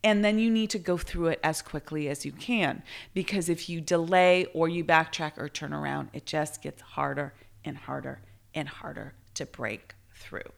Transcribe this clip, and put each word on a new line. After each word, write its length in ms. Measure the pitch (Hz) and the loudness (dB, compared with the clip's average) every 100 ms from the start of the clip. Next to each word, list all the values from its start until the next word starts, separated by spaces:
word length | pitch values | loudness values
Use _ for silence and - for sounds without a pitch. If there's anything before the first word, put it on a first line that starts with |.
And 200 | 214 208 | 6 6
then 160 | 208 214 | 6 4
you 100 | 226 | 4
need 200 | 226 214 | 4 2
to 80 | 214 | -2
go 180 | 170 175 | 0 0
through 300 | - - 165 | 0 0 0
it 120 | - | 2
as 180 | 156 160 | 0 -2
quickly 460 | - 156 - 156 147 | -6 -10 -6 -4 -4
as 180 | 147 147 | -4 -8
you 60 | |
can, 520 | 139 - 233 156 - - - - | -10 -2 2 2 -2 -10 -16 -6
because 360 | 190 170 202 170 | -4 -2 -2 0
if 200 | 170 - | -2 -2
you 120 | 170 | -6
delay 640 | 151 170 165 185 180 180 185 | 2 2 6 6 8 6 4
or 160 | 160 165 | 2 2
you 140 | 170 | 2
backtrack 540 | 160 160 165 - 156 - | 4 4 4 -4 -6 -6
or 120 | 147 | -8
turn 240 | - 147 | -8 -8
around, 360 | 147 147 143 147 | -6 -4 -4 -6
it 120 | 147 - | -10 -4
just 360 | 156 151 - | -2 -2 -6
gets 200 | - - | -12 -14
harder 520 | - - 143 139 147 - - - - | -12 -4 -2 -2 -6 -10 -20 -14 -12
and 120 | 139 | -10
harder 440 | - 139 131 135 - - _ | -8 -8 -8 -12 -18 -20 _
and 140 | 156 139 | -8 -8
harder 460 | - - - 139 - - - | -10 -12 -12 -14 -16 -16 -10
to 100 | 143 | -10
break 500 | - 113 107 - - _ | -6 -8 -8 -14 -20 _
through. 380 | - - 98 - | -20 -12 -12 -12